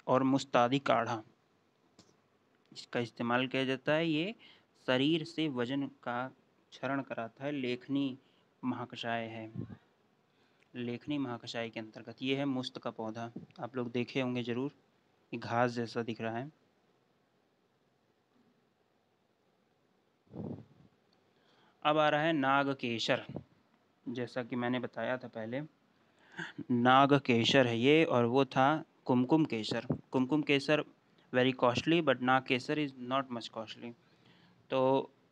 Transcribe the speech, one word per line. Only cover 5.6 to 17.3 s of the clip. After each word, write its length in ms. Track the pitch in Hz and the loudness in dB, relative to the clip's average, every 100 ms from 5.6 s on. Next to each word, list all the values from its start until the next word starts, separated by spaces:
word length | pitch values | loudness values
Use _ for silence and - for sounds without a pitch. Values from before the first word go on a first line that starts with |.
| 120 139 135 | -2 -4 -6
का 400 | - 127 120 131 135 _ _ _ | -8 -8 -6 -8 -12 _ _ _
क्षरण 300 | - 131 139 | -10 -6 -4
कराता 440 | 127 120 113 - 143 | -6 -8 -10 -8 -8
है, 60 | |
लेखनी 640 | 143 123 123 - 139 139 123 _ _ _ - | -4 -4 -4 -4 -2 -2 -6 _ _ _ -10
महाकषाय 640 | 127 117 120 113 117 117 113 | -6 -6 -8 -8 -6 -4 -6
है, 280 | 113 110 113 113 - _ _ _ _ _ _ _ _ _ 127 | -10 -12 -12 -12 -14 _ _ _ _ _ _ _ _ _ -10
लेखनी 420 | 120 120 - 147 | -8 -8 -6 -4
महाकषाय 520 | 127 120 120 120 113 | -4 -8 -8 -6 -6
के 100 | 117 | -8
अंतर्गत। 360 | 110 127 117 117 | -12 -14 -16 -6
ये 140 | 131 135 | -2 -2
है 100 | 143 | -2
मुस्त 320 | 127 127 - | -4 -6 -8
का 140 | 120 | -10
पौधा, 400 | 113 110 110 117 - - - | -8 -8 -8 -10 -12 -16 -12
आप 160 | 120 127 | -8 -6
लोग 160 | 120 | -4
देखे 300 | 123 120 139 | -2 -2 -2
होंगे 220 | 127 123 | -2 -2
ज़रूर, 280 | 120 117 139 _ _ _ _ _ - | -4 -4 -4 _ _ _ _ _ -12
ये 60 | 117 | -10
घास 320 | 113 117 123 | -4 0 0
जैसा 320 | 120 113 123 | 0 -6 -6
दिख 180 | 117 110 | -6 -6
रहा 160 | 113 113 | -6 -6
है। 140 | 143 _ _ _ _ _ _ _ _ | -10 _ _ _ _ _ _ _ _